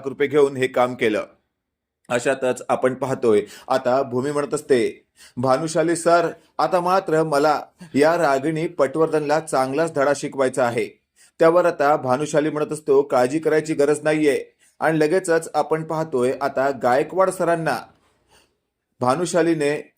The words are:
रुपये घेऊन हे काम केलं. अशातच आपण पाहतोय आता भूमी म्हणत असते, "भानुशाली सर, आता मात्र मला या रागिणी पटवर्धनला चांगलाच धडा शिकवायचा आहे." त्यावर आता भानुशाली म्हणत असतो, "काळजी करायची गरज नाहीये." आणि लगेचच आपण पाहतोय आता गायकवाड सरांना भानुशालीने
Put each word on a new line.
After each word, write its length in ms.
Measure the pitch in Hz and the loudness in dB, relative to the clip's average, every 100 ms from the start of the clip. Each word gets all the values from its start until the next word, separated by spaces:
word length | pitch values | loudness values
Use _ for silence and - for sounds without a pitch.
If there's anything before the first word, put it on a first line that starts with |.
रुपये 240 | 135 127 143 | -2 -4 0
घेऊन 280 | 147 139 135 | 2 2 2
हे 100 | 131 | -2
काम 280 | 127 123 | 0 0
केलं. 320 | 123 117 104 - _ _ _ _ _ _ _ - | 0 -2 -2 -4 _ _ _ _ _ _ _ -6
अशातच 540 | 123 139 135 127 123 - | -2 -2 -2 -2 -4 -4
आपण 260 | 120 127 | -2 0
पाहतोय 480 | 127 131 131 120 104 - - - | -2 -4 -2 2 2 0 -10 -4
आता 340 | 131 127 127 | -2 0 0
भूमी 300 | 135 123 139 | 0 -4 -4
म्हणत 220 | 147 143 | -4 -4
असते, 500 | 147 - 127 104 - _ _ - - | -6 0 2 2 -4 _ _ -16 -4
"भानुशाली 600 | 127 131 160 165 160 165 | 0 0 0 -2 0 0
सर, 320 | 165 170 165 - _ - | 2 2 2 -6 _ -4
आता 220 | 151 180 | 0 0
मात्र 420 | 175 190 190 156 | 0 0 2 0
मला 380 | 160 147 151 143 - _ 175 | 0 2 2 0 -4 _ -6
या 240 | 131 147 175 | 2 2 4
रागिणी 480 | 156 135 143 156 165 | 2 0 -2 -4 -4
पटवर्धनला 760 | - 135 160 160 156 147 151 | 0 0 2 0 0 0 -2
चांगलाच 540 | 160 143 131 139 165 | 0 -2 0 -2 -2
धडा 180 | 135 139 143 | 0 0 0
शिकवायचा 480 | 143 131 131 131 | -4 -2 -2 0
आहे." 380 | 120 117 98 - _ _ _ - | 0 -2 -4 -10 _ _ _ 2
त्यावर 260 | 165 175 | 4 4
आता 320 | 175 170 143 151 | 2 2 2 2
भानुशाली 540 | 131 127 151 156 156 | 0 0 0 0 0
म्हणत 220 | 147 151 | -2 -6
असतो, 300 | 151 - 139 | -6 2 2
"काळजी 360 | 139 131 127 156 | 4 2 0 0
करायची 360 | 156 156 156 | 0 0 0
गरज 240 | 143 143 147 | 0 0 0
नाहीये." 420 | 151 156 151 127 - _ _ _ | 0 0 0 0 -4 _ _ _
आणि 200 | 147 160 | -2 2
लगेचच 500 | 151 185 180 165 160 | 2 0 0 -2 0
आपण 300 | 151 147 156 | -4 -2 -4
पाहतोय 480 | 156 160 160 131 123 135 | -4 -6 -4 -2 -2 -2
आता 300 | 139 135 139 | -4 -2 -2
गायकवाड 600 | 127 123 127 156 175 185 | -2 0 0 0 0 0
सरांना 480 | 180 165 165 156 120 - _ _ _ _ _ _ _ _ _ _ _ | 0 -2 0 -2 -4 -8 _ _ _ _ _ _ _ _ _ _ _
भानुशालीने 920 | 123 139 175 175 165 160 143 147 - | 0 0 0 0 2 0 0 -2 -8